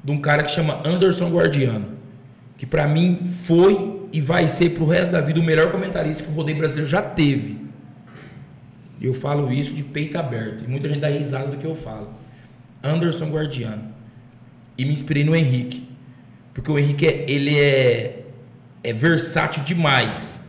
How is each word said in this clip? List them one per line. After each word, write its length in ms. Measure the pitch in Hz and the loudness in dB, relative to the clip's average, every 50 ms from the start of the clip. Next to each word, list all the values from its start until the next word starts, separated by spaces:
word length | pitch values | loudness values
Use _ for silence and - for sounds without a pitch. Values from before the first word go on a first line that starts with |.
de 80 | - 139 | -2 -2
um 80 | 151 147 | -2 0
cara 220 | 143 151 147 151 | 2 2 2 2
que 80 | 147 - | 2 0
chama 320 | - 175 160 156 135 - - | -2 0 0 0 -2 -2 -2
Anderson 460 | 151 175 180 190 185 170 - 175 170 | 0 2 4 4 2 4 2 0 0
Guardiano, 560 | 170 170 165 160 147 143 131 120 110 107 101 - - - - - - - - - - - - - - - | 2 4 4 4 4 2 2 2 0 -2 -6 -8 -10 -16 -18 -20 -20 -20 -20 -20 -20 -20 -20 -20 -16 -14
que 80 | 127 | -6
pra 200 | 123 160 156 147 147 | -2 0 0 2 2
mim 300 | 151 160 175 180 175 - - - - - - | 2 4 4 4 2 0 -2 -6 -6 -6 0
foi 640 | - 165 170 180 202 202 190 - - - - - - | 4 6 8 8 8 6 4 0 -6 -6 -8 -12 -6
e 80 | - 160 | -4 -2
vai 280 | 139 131 170 175 165 151 | -2 0 2 2 2 2
ser 220 | - - 170 170 | 4 2 2 2
pro 160 | - - 160 | 2 2 2
resto 260 | 151 175 - 180 175 | 4 4 4 2 2
da 80 | 180 165 | 0 0
vida 200 | 143 143 - 165 | 0 2 2 2
o 20 | |
melhor 280 | 165 160 156 156 160 185 | 2 4 4 4 4 4
comentarista 520 | - 185 196 190 - 170 151 156 156 - | 2 -2 -4 -4 -2 -2 -2 -2 -4 -6
que 60 | - 165 | -6 -6
o 20 | 151 | -4
rodeio 240 | 160 147 147 151 147 | -4 -2 -2 -2 0
brasileiro 300 | 160 143 135 147 156 135 | -2 -2 0 -2 -2 0
já 120 | 156 202 | 0 0
teve. 640 | 214 - - - 151 143 135 117 110 - - - - - - - - - - - - - - - - - - - - - - - - - - - - - - - | 0 -2 0 2 4 4 4 0 -2 -6 -8 -10 -12 -16 -16 -18 -20 -20 -20 -20 -20 -20 -20 -20 -20 -20 -20 -20 -20 -20 -20 -20 -20 -20 -20 -20 -20 -20 -12 -6
Eu 140 | - 127 123 | -4 -4 -4
falo 380 | - - 143 147 147 143 123 | -2 -2 -2 -2 0 0 0
isso 200 | 123 143 - - - | -2 -2 -2 -4 -6
de 80 | 151 | -8
peito 360 | 139 - - 147 151 156 - 175 | -8 -8 -6 -6 -6 -4 -4 -6
aberto, 460 | 143 127 120 110 110 107 - - 110 | -6 -4 -6 -6 -6 -8 -10 -10 -8
e 40 | 123 | -6
muita 200 | 131 - - 147 | -6 -4 -4 -4
gente 120 | 147 143 | -2 -2
dá 80 | - 143 | 0 -2
risada 400 | 143 143 143 131 135 135 139 143 | -2 -2 -2 -4 -4 -4 -4 -6
do 80 | 143 | -6
que 80 | 139 147 | -6 -6
eu 80 | 160 156 | -8 -8
falo. 360 | - - 113 110 107 104 107 - - - - - - - - - - - - - - | -8 -10 -12 -12 -12 -12 -14 -16 -20 -20 -20 -20 -20 -20 -20 -20 -20 -20 -20 -20 -8
Anderson 440 | - 143 156 170 170 170 156 - 160 151 | -4 -2 0 0 0 0 -2 -2 -6 -4
Guardiano. 640 | 147 156 151 143 131 127 113 107 107 104 107 - - - - - - - - - - - - - - - - - - | -4 -4 -4 -4 -6 -6 -8 -8 -8 -10 -12 -14 -18 -20 -20 -20 -20 -20 -20 -20 -20 -20 -20 -20 -20 -20 -20 -18 -8
E 80 | - 131 | -4 -2
me 80 | 143 | -2
inspirei 300 | 151 143 135 - 151 143 143 | -2 -2 -2 -2 0 0 2
no 100 | 156 160 | 2 4
Henrique, 520 | 165 156 131 127 123 120 - - - - - - - - - - - - - - - - - | 4 4 2 2 0 -2 -6 -8 -12 -14 -16 -20 -20 -20 -20 -20 -20 -20 -20 -20 -20 -20 -14
porque 180 | - - - - | -12 -10 -4 -2
o 60 | 151 143 | 0 2
Henrique 280 | 143 147 143 143 165 | 2 2 2 2 2
é, 180 | 160 - 143 139 135 | 2 2 0 -2 -2
ele 280 | 139 143 139 143 147 | 0 0 2 2 4
é, 680 | 147 143 143 135 131 127 123 117 117 113 - - - - - - - - - - - - - - - | 4 4 6 4 6 4 4 2 2 -2 -6 -10 -12 -16 -18 -20 -20 -20 -20 -20 -20 -20 -20 -20 -8
é 100 | - 120 | -6 -4
versátil 680 | 113 110 139 170 170 - - - - 160 156 156 - 151 | -2 2 2 4 4 4 2 0 0 0 -2 -2 -4 -6
demais. 760 | 139 143 180 170 160 147 135 127 113 110 - - - - - - - | -4 -2 -2 0 2 2 4 2 2 0 -4 -6 -8 -8 -10 -12 -16